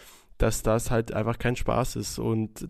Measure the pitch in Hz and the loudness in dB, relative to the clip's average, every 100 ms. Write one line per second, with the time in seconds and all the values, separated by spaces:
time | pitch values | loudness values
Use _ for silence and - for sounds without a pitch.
0 | - - _ - 110 - 110 117 - 113 | -20 -20 _ 0 2 2 2 2 2 0
1 | 113 107 110 117 123 123 - 117 123 117 | 0 -2 -2 0 0 0 2 2 0 -4
2 | 104 - 117 110 110 - | -6 -4 0 0 -2 -6